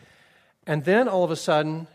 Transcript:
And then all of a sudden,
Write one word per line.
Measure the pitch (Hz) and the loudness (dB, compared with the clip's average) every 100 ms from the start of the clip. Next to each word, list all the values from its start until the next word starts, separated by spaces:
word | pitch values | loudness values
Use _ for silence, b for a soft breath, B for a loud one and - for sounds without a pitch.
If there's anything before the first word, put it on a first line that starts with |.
| b b b b b b - | b b b b b b -6
And | 151 143 | -4 2
then | 208 254 | 2 2
all | 190 | 0
of | 170 | 0
a | 156 | -2
sudden, | - 151 151 160 165 | 0 0 0 -6 -12